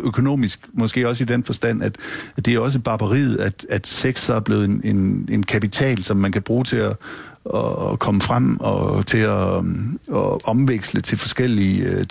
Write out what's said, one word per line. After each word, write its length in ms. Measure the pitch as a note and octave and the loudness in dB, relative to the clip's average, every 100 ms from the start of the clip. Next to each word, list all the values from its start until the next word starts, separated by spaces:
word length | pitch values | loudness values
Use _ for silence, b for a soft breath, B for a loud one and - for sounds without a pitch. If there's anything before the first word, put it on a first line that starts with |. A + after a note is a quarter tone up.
økonomisk, 560 | B2+ A#2+ C3+ C#3+ A2 - - | 0 0 0 2 0 -4 -8
måske 360 | - A2+ C3 A#2+ | -2 0 0 0
også 140 | A#2+ | 0
i 40 | B2 | 0
den 160 | A#2+ | 0
forstand, 400 | A#2+ - A#2 A2 | -2 -2 -2 0
at, 120 | G2+ - B B B - | -2 -4 B B B -2
at 80 | - | 0
det 80 | |
er 60 | A#2 | 2
også 200 | A#2+ C3+ | 2 0
barbariet, 580 | A#2 G#2+ G#2 B2+ C3+ G#2+ | 0 0 2 2 2 2
at, 280 | G2 - - | -2 -4 -4
at 180 | G2 - | -4 -2
sex 320 | - C3 B2+ | -2 0 0
så 140 | - | 0
er 60 | A2+ | 0
blevet 260 | G#2+ G#2+ G2+ | 2 2 2
en, 160 | G#2 | 0
en, 440 | G#2+ G2+ F#2+ G2 F#2+ | 0 2 2 0 0
en 140 | G#2+ | 0
kapital, 600 | G2 A2 G2+ - C3+ A#2 | 0 0 0 0 0 0
som 140 | F#2 G2+ | 0 0
man 140 | G2 | 2
kan 100 | G2+ | 0
bruge 220 | G2 A#2 | 0 0
til 120 | B2+ A#2+ | 0 0
at, 200 | G#2 A2 B B B B - | 0 -4 B B B B -6
at, 380 | A2 A2+ - - | -2 -2 -2 -2
at 80 | - | -2
komme 220 | - G2+ | 0 2
frem, 380 | G2+ A#2+ B2+ - | 2 2 2 2
og 460 | A2 G2 G2+ G2 G2+ | 0 0 2 0 2
til 120 | A2 | 2
at, 400 | G#2+ G2+ F#2 F#2 | 2 2 0 0
um, 420 | F2+ F2+ A2 D#3+ - | 0 -2 -4 -6 -4
at 380 | - G2 G2 - | -2 0 0 0
omveksle 560 | A#2 C3+ A2+ - - | 2 4 2 -2 -2
til 160 | - G#2 | -2 -2
forskellige, 720 | - - B2+ G#2+ F#2+ F#2+ F#2 | -2 0 2 2 2 2 2
øh, 160 | F#2 F#2+ | 0 0